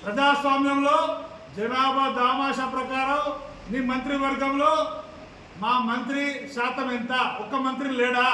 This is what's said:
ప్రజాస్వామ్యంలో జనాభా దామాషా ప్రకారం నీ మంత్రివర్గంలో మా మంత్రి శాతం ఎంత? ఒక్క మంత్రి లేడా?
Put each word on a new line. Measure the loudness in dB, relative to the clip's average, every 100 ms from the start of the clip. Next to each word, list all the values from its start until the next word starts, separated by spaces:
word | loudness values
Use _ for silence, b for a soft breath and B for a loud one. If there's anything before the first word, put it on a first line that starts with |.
ప్రజాస్వామ్యంలో | -4 2 4 4 4 2 4 2 4 4 2 -2 -8 -14 -14 -6
జనాభా | -2 2 2 4 2 2
దామాషా | 2 2 0 -2 -2 -4
ప్రకారం | -4 -2 0 0 0 -4 -10 -16 -8
నీ | -4 0
మంత్రివర్గంలో | -2 -2 0 0 0 0 2 4 4 0 -4 -12 -16 -18 -20 -20 -6
మా | 0 2 2
మంత్రి | -2 -2 -2 -2 -4 -8 -2
శాతం | -2 -2 -4 -4
ఎంత? | -2 0 0 -2
ఒక్క | -4 -2 -2
మంత్రి | -2 -2 0
లేడా? | 2 4 4